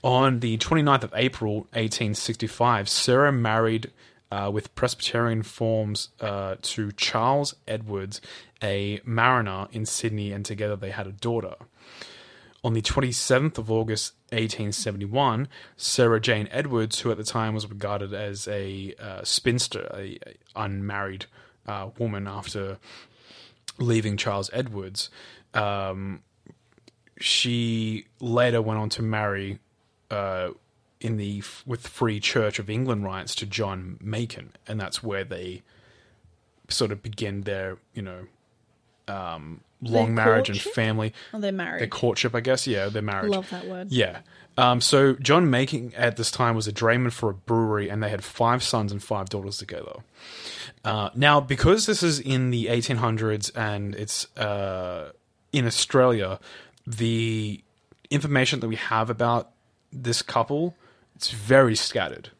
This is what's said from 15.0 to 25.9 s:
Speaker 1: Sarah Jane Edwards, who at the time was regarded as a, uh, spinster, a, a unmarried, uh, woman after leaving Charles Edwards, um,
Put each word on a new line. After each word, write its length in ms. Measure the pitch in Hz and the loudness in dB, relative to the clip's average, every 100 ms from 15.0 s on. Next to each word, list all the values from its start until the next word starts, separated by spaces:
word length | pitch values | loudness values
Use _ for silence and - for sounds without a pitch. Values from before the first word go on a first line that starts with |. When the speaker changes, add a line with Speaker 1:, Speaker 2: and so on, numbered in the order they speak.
| 101 120 139 110 139 - - _ | -2 2 2 2 -4 -10 -20 _
Speaker 1:
Sarah 460 | - - 120 110 | -4 4 6 6
Jane 260 | 110 110 104 | 2 0 0
Edwards, 480 | 127 139 120 110 - | -4 0 0 0 0
who 100 | 120 | -2
at 80 | 110 | -2
the 60 | |
time 320 | 107 117 110 107 | -2 -2 -2 -2
was 120 | 104 | -6
regarded 460 | 101 101 101 98 | -8 -4 -4 -6
as 340 | 101 104 101 107 | -6 -8 -8 -6
a, 460 | 104 98 98 98 - | -6 -6 -8 -10 -12
uh, 220 | 110 95 | -14 -10
spinster, 680 | 92 - 127 120 - 110 - | -2 0 2 0 0 -4 -8
a, 260 | 98 98 - - | -10 -12 -12 -18
a 100 | - _ - | -20 _ -8
unmarried, 680 | 104 98 101 101 98 95 - - - _ - | -6 -4 -6 -6 -6 -8 -14 -20 -20 _ -10
uh, 220 | 101 98 - | -8 -10 -4
woman 300 | 117 101 98 | -4 -2 -6
after 500 | 98 98 104 98 98 - - - _ - - - _ - - | -8 -8 -8 -8 -10 -16 -20 -20 _ -20 -20 -20 _ -18 -4
leaving 360 | 120 113 107 101 | 2 2 2 -2
Charles 340 | - 101 98 | 0 -2 -2
Edwards, 560 | 117 131 101 95 98 - - - - _ - | -4 -4 -6 -8 -6 -8 -10 -20 -20 _ -2
um, 680 | 104 101 98 | 0 0 -2